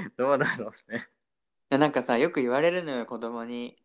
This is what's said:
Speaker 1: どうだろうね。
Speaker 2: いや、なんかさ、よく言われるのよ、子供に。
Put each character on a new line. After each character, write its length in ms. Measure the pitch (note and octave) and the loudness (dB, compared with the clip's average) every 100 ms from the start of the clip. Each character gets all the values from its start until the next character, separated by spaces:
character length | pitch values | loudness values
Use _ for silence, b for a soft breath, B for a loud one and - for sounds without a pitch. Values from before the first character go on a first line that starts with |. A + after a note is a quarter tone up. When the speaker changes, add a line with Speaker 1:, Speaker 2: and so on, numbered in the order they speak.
| B - | B -2
Speaker 1:
ど 180 | C3 | 2
う 40 | C3+ | 2
だ 180 | D3 - | 2 -2
ろ 100 | G#2+ | -10
う 240 | - - | -12 -10
ね。 80 | A#2 | -10
Speaker 2:
い 20 | - _ _ _ _ _ _ | -10 _ _ _ _ _ _
や、 60 | C3+ | 4
な 80 | D3+ | 4
ん 40 | |
か 120 | C#3 | 2
さ、 140 | A#2+ A#2 | 2 2
よ 120 | E3+ | 2
く 100 | E3 | 2
言 100 | B2 | 0
わ 100 | C3 | 2
れ 80 | E3+ | 2
る 140 | F3+ | 0
の 80 | D#3+ | -4
よ、 140 | B2+ A2 | -6 -6
子 100 | A#2 | -8
供 260 | A#2 A#2 | -8 -8
に。 320 | A#2 A#2+ A#2+ - | -8 -8 -10 -14